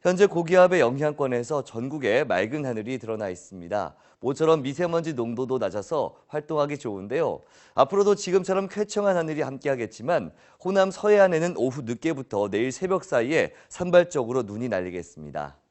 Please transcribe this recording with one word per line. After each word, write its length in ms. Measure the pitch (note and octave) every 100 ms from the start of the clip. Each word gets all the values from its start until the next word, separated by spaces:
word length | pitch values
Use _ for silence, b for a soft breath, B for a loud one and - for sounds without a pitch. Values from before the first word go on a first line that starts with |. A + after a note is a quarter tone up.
현재 260 | F3 F3+ G3+
고기압의 540 | E3 E3+ F3+ F3+ F3+
영향권에서 840 | A#2+ C3+ D3+ D3 C#3 B2 A#2 D3+
전국에 600 | B2+ A2+ B2+ D3+ B2 A2+
맑은 400 | C#3+ F2+ G#2+ D3+
하늘이 340 | C#3 A2+ G#2+ C3
드러나 300 | A2 A2 G2+
있습니다. 680 | F2+ - F#2+ E2+ G#2 F2 - b b
모처럼 420 | A#2+ C#3 D#3+ D#3+
미세먼지 520 | C3 C#3+ F3 E3+ D#3+
농도도 440 | C3+ A#2 A#2 B2+ B2+
낮아서 580 | G2+ G2 G2 D#3 A2 - b
활동하기 500 | D3+ D3 D#3 D3 D3
좋은데요. 640 | A#2+ G2 G2+ C3+ D3 D#2 _ b b
앞으로도 400 | - C3+ G3 G3+
지금처럼 540 | G3+ F#3+ F#3 F3+ F#3+ G3
쾌청한 480 | G3+ G#3 G#3 G3+ F3+
하늘이 260 | D#3+ D3+
함께하겠지만 920 | C3+ C3+ C#3+ C3 A2 - A#2+ E3 E2+ - b b
호남 280 | F3 G3 F#3+
서해안에는 640 | F#3 G#3 G#3 F#3+ E3 E3+ E3
오후 260 | B2 C3
늦게부터 680 | A#2 B2 D#3+ D3+ C3 G2+ G2+
내일 220 | G2+ B2
새벽 340 | B2+ F#3 F#3+
사이에 480 | - C3 A#2 D#3 F2 B B
산발적으로 760 | - F3+ F3 F3 D#3 A2+ C3
눈이 260 | G#2+ G#2 B2
날리겠습니다. 880 | G2 F2+ F2+ E2+ - D2+ C#2+ D2 - _